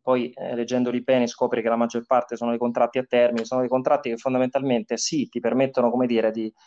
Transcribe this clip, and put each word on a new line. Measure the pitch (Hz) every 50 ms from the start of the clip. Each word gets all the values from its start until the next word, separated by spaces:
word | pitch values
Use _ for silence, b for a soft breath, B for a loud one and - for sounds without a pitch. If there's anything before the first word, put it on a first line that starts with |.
Poi, | _ - 127 127 120 -
eh, | - - 92 92 127
leggendoli | 120 117 117 127 127 123 123 120 123
bene, | 123 - 131 127 120
scopri | 117 - - 127 117 117 117
che | 107 113
la | 117
maggior | 117 117 117 - 120 117
parte | _ 131 123 123 - 120
sono | 113 120 117
dei | 120 117
contratti | 120 120 117 123 120 120 -
a | 131 127
termine, | _ - 123 120 120 120 113 113
sono | 110 127 127
dei | 127 120
contratti | 127 131 127 - 120 - - 123
che | 117
fondamentalmente | 113 - 131 127 127 127 127 - 135 131 139 123 117 107 _ 120
sì, | 113 - - - 151 120 -
ti | _ 120
permettono, | 117 117 113 127 135 131 135 131 120 120
come | 113 120 127
dire, | 120 120 113 110 110
di, | 107 113 110 110 b b b